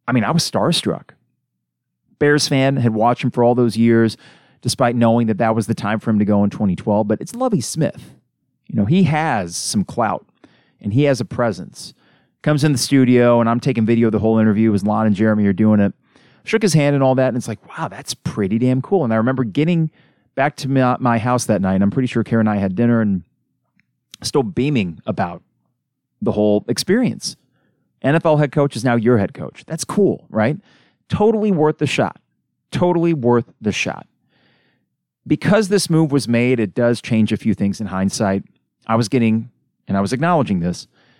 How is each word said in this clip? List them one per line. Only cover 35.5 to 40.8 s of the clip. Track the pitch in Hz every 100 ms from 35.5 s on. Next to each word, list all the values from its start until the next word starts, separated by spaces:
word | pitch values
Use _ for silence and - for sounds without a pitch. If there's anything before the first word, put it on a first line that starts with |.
| 208 190
this | 196 -
move | 160 160
was | 139 107
made, | 117 123 123
it | 104
does | 123 120 117
change | - 110 107
a | 107
few | 113
things | 95 101 92
in | 101
hindsight. | 95 95 - 104 98 - _ _ _ -
I | 113
was | 110
getting, | 131 113 113 117 _ _ _ -
and | 98
I |
was | 98
acknowledging | 120 165 170 113 92
this, | 85 85